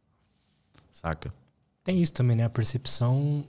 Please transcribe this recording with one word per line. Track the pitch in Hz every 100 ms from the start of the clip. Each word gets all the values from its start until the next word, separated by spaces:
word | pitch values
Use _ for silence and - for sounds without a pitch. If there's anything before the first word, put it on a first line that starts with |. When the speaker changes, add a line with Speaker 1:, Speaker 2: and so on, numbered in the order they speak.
| _ _ _ _ _ _ _ _ -
Speaker 1:
Saca? | - 82 80 - - _ _ _ _
Speaker 2:
Tem | - 185
isso | 170
também, | - 123 113
né? |
A | 117
percepção | 117 110 123 - - 120 131 143 147